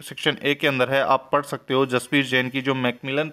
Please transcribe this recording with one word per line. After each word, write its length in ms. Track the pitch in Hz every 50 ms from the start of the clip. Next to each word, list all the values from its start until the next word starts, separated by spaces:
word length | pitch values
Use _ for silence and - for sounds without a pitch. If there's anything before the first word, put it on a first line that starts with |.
| -
सेक्शन 340 | - 139 - - 156 139 - -
ए 100 | 139 143
के 120 | 143 160 147
अंदर 220 | 135 127 123 123
है, 120 | 135 139
आप 280 | 123 - 135 131 - -
पढ़ 120 | 147 143 139
सकते 280 | - 147 127 _ - 131
हो। 120 | 131 139 127
जसबीर 380 | 127 120 - - 147 143 135
जैन 240 | 123 131 127 127 127
की 120 | 127 135
जो 120 | 127 139 131
मैकमिलन 560 | 131 127 123 120 - - 135 135 147 156 156